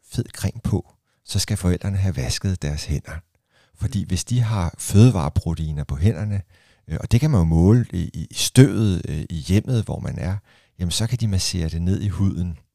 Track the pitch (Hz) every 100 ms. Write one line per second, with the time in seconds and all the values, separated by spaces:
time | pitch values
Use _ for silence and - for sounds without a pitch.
0 | _ - 113 - 90 - - 90 - _
1 | _ _ - 101 - 104 92 90 98 95
2 | 98 80 62 - 101 90 73 76 - 78
3 | - 80 _ _ _ _ _ _ 107 -
4 | - 90 - 123 110 107 85 - - 98
5 | 123 101 71 - - 82 78 73 69 71
6 | 90 82 107 101 - _ _ _ - 78
7 | - 117 156 123 82 80 90 120 117 90
8 | 76 - 78 - - - 139 98 110 90
9 | - 76 - 82 67 98 - 123 - -
10 | 67 67 76 104 _ _ _ _ 87 -
11 | 110 123 110 92 - 90 80 82 87 98
12 | 101 87 98 85 90 80 _